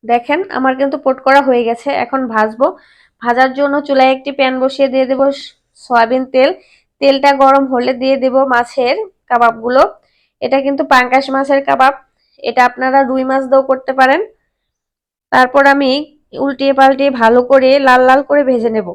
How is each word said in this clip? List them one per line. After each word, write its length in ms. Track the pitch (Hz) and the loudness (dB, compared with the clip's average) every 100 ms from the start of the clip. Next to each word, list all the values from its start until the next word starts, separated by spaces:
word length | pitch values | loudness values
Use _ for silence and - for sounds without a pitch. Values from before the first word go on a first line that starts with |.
দেখেন, 360 | 226 240 240 294 392 - | -2 -2 0 -4 -4 -4
আমার 160 | 262 262 | -2 -2
কিন্তু 180 | 277 285 277 | -4 -2 -4
কোট 120 | 262 269 | -2 2
করা 140 | 277 269 | 2 2
হয়ে 160 | 247 226 | 0 -2
গেছে, 220 | 233 277 277 | -4 -6 -6
এখন 180 | 240 269 254 | -4 -4 -4
ভাজবো। 340 | 220 220 220 277 370 _ _ _ _ | -2 -2 -2 -4 -4 _ _ _ _
ভাজার 300 | 240 240 262 254 | -4 0 0 0
জন্য 180 | 285 285 285 | -2 -2 -2
চুলায় 240 | 277 262 262 | 2 2 0
একটি 160 | 269 277 | -6 -4
প্যান 160 | 262 262 | -2 -2
বসিয়ে 260 | 262 269 277 | -4 -2 -2
দিয়ে 140 | 262 262 | 0 -2
দেব 120 | 262 269 277 - _ _ _ | 0 -2 -2 -12 _ _ _
সয়াবিন 400 | - 240 226 254 262 | -4 0 0 -2 -2
তেল। 160 | 262 269 370 _ _ _ _ | 0 0 -2 _ _ _ _
তেলটা 300 | 277 269 277 277 | 0 2 2 4
গরম 220 | 269 277 269 | 4 4 0
হলে 180 | 254 247 254 | -2 -4 -4
দিয়ে 140 | 262 269 | -2 0
দেব 120 | 254 254 269 | 0 0 0
মাছের 420 | 240 240 - 247 349 415 _ _ | 0 -2 -4 -4 -4 -6 _ _
কাবাবগুলো। 540 | 240 233 226 226 254 339 - _ _ _ _ | 0 0 -2 -2 0 0 -2 _ _ _ _
এটা 160 | 240 269 269 | -4 -2 -2
কিন্তু 180 | 277 285 | -4 2
পাঙ্গাস 340 | 254 247 254 269 | 2 2 0 0
মাছের 260 | 269 277 277 277 | -4 0 -2 0
কাবাব, 260 | 269 262 277 _ _ _ _ | 2 2 0 _ _ _ _
এটা 180 | - 233 247 | -6 0 0
আপনারা 300 | 247 262 269 269 | 0 0 0 0
রুই 140 | 262 262 | -2 -2
মাছ 140 | 269 262 | -4 0
দিয়েও 120 | 269 262 | 0 0
করতে 220 | 262 262 262 | -4 -4 0
পারেন। 220 | 262 294 427 _ _ _ _ _ _ _ _ _ _ | 2 2 -4 _ _ _ _ _ _ _ _ _ _
তারপর 320 | - 254 277 277 | 0 2 2 2
আমি 180 | 277 277 269 302 _ _ - | 2 0 -2 -6 _ _ -8
উল্টিয়ে 300 | 277 269 269 269 | -8 -4 -2 2
পাল্টিয়ে 320 | 269 269 277 254 | 2 2 -2 0
ভালো 180 | 226 240 247 | 2 2 2
করে 180 | 269 262 277 269 | 2 4 2 4
লাল 140 | 254 254 | 2 4
লাল 140 | 262 277 | 2 2
করে 120 | 285 269 | 0 0
ভেজে 220 | 254 226 220 | 0 -2 -4
নেব। 120 | 180 | -6